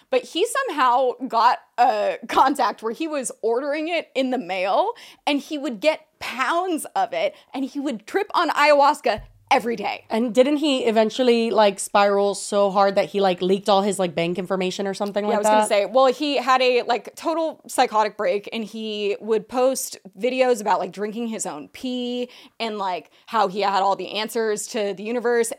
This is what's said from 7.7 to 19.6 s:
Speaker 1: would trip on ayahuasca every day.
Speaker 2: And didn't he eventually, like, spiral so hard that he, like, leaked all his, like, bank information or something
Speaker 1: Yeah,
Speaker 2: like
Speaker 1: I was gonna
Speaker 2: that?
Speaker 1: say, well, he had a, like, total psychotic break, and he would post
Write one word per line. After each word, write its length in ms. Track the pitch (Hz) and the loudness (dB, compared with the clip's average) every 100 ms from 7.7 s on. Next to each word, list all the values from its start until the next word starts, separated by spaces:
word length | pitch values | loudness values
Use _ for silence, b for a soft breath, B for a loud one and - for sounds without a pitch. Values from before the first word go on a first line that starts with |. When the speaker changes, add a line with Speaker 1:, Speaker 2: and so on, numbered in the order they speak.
| 285 | -6
Speaker 1:
would 280 | 277 220 - | -6 -6 -6
trip 240 | 381 415 | -4 -2
on 160 | - 311 | 0 0
ayahuasca 720 | - 294 285 277 294 240 214 - _ _ | 2 4 6 4 2 -2 -2 -6 _ _
every 240 | 262 226 214 | 0 0 -4
day. 280 | 202 104 - | -6 -8 -4
Speaker 2:
And 240 | 226 247 | -2 2
didn't 240 | 247 262 294 | 4 4 2
he 280 | 302 262 233 | 0 0 2
eventually, 640 | 220 220 240 254 233 226 | 2 2 2 2 4 2
like, 280 | 220 208 196 | 4 4 2
spiral 540 | - 202 202 202 202 | 0 2 4 2 0
so 380 | 196 - 202 202 | -2 -2 2 2
hard 240 | 196 196 196 | 4 4 2
that 100 | 190 | 0
he, 160 | 202 | 0
like, 180 | 196 175 | 0 2
leaked 300 | 185 196 214 | 0 0 2
all 140 | 196 | 2
his, 160 | 208 190 | 2 0
like, 160 | 180 160 | -2 -2
bank 240 | 170 180 | -2 -4
information 480 | 180 190 185 180 196 | -4 -2 -2 -4 -6
or 80 | 185 | -4
something 300 | 202 202 208 | -4 -2 0
Speaker 1:
Yeah, 40 | |
Speaker 2:
like 60 | 214 | 0
Speaker 1:
I 40 | |
was 60 | 214 | 4
gonna 120 | 214 | 4
Speaker 2:
that? 60 | 214 | 4
Speaker 1:
say, 180 | 208 190 | 2 2
well, 220 | 254 262 | 4 4
he 300 | 262 294 254 | 2 -2 0
had 220 | 254 254 | 2 4
a, 180 | 254 240 | 4 2
like, 300 | - 233 - - | 0 -2 -4 -6
total 440 | 339 330 320 - - | -4 -2 -2 -6 -6
psychotic 500 | - 247 214 208 196 | 0 2 2 0 -2
break, 320 | 196 202 202 | -2 -2 -4
and 120 | 226 | -8
he 520 | 208 220 220 208 202 202 | -8 -8 -8 -4 -4 -4
would 260 | 214 220 214 | -2 -2 -2
post 520 | 254 | 0